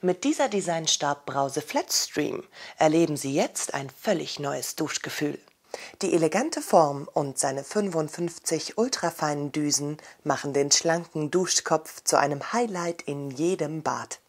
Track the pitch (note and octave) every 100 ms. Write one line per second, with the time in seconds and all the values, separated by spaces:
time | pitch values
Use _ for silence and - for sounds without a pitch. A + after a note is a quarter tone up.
0 | F#3 F3+ C4+ D#4 C4+ G#3 E3 E3 D#3+ -
1 | D3 C#3+ - C3+ C#3 C#3 D3 C#4 F4+ -
2 | - - D3 - - - - - D#3 D#3+
3 | E3 D3 C#3 C#3+ B3 - - - C3+ -
4 | - F3 - - C#3 C#3 - - D#3 -
5 | - - D3 C#3+ - _ _ - - -
6 | G3 E3+ D#3+ F#3+ D4+ D#4+ - F#3+ D3+ C#3+
7 | D3+ - C#3+ C3+ C#3 C3+ C#3 G#3+ G3+ E3
8 | D#3 - F3 - - D#3+ - - A#3 -
9 | E3+ - D#3 D3 C#3+ D#3 D3 C#3+ D3 D3+
10 | - - D3+ C3+ D3 C#3 C#3+ - E3+ E3
11 | E3 D#3 D3+ F3+ F3+ - - D#3+ - -
12 | - C#3+ C#3+ C#3+ - A#3 A#3+ F3+ E3+ E3+
13 | - C#3+ C#3+ C3 E3 F#3 D3+ D#3+ C#3+ A#2+
14 | A#2+ -